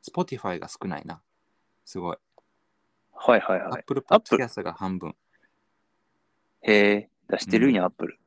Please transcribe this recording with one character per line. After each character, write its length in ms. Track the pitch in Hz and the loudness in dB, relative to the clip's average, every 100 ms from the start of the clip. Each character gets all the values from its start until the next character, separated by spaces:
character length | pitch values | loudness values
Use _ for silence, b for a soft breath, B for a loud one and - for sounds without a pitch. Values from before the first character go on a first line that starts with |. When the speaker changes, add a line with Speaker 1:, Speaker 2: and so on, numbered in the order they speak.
Speaker 1:
Spotify 560 | - - 180 123 101 87 | -8 -6 -6 -4 -6 -6
が 100 | - | -8
少 200 | - - | -10 -8
な 100 | 73 | -8
い 60 | - | -10
な。 160 | 82 _ _ _ _ _ _ | -16 _ _ _ _ _ _
す 140 | - 95 | -16 -10
ご 140 | 87 | -8
い。 40 | - _ _ _ _ _ _ _ _ _ | -8 _ _ _ _ _ _ _ _ _
Speaker 2:
は 240 | - - 113 | -6 2 2
い 40 | |
は 160 | - 92 | 2 -4
い 40 | |
は 180 | - 131 | -4 -10
い。 20 | |
Speaker 1:
Apple 220 | - 135 | -6 -8
Podcast 600 | - 208 - - 117 - | 2 2 4 -2 -2 -6
が 120 | 87 | -8
半 240 | 82 95 92 | -6 -6 -6
分。 160 | 87 - _ _ _ _ _ _ _ _ _ _ _ _ _ _ | -8 -14 _ _ _ _ _ _ _ _ _ _ _ _ _ _
Speaker 2:
へ 280 | - 104 104 | 2 4 6
え。 160 | 104 104 _ _ | 2 -2 _ _
出 100 | - | -6
し 100 | - | 0
て 100 | 107 | 2
る 100 | 131 | 4
ん 40 | |
や、 100 | 110 | 4
Speaker 1:
う 20 | |
ん。 20 | 90 | 0
Speaker 2:
Apple。 320 | - 85 - | -4 -10 -10